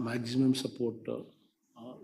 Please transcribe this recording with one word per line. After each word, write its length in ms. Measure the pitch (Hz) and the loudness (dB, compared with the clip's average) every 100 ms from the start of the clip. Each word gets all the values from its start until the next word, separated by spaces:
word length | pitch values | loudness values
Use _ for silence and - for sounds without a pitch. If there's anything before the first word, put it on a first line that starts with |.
maximum 500 | 117 120 117 127 131 | -2 -2 0 4 4
support, 420 | 127 135 - 117 113 120 | 4 0 -2 -2 -2 -6
uh, 120 | 117 - _ _ _ _ - | -6 -8 _ _ _ _ -18
uh, 160 | 117 - | -16 -14